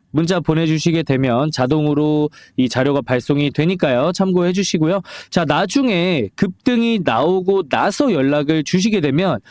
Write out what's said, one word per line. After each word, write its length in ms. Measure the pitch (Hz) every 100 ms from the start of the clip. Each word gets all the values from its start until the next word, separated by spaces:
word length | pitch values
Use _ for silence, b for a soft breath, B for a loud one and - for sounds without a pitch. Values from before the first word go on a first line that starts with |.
| _
문자 280 | 139 165 180
보내주시게 640 | 151 156 165 156 170 165
되면 480 | 151 131 135 120 151
자동으로 800 | - 131 156 151 147 151 151 151 B B B
이 140 | 127
자료가 320 | 127 131 143
발송이 500 | 120 127 - 143 147
되니까요. 640 | 139 156 185 156 123 151
참고해 400 | 185 190 180 175
주시고요. 480 | 185 190 180 156 190 - B B
자, 160 | - 160
나중에 840 | 151 180 277 262 185 180 165 101 -
급등이 640 | 185 - - 240 233 226
나오고 640 | 143 113 151 190 180 196 151
나서 420 | 120 143 - 285
연락을 520 | 165 135 147 147 160
주시게 380 | 147 185 208 208
되면 380 | 147 135 190 123 -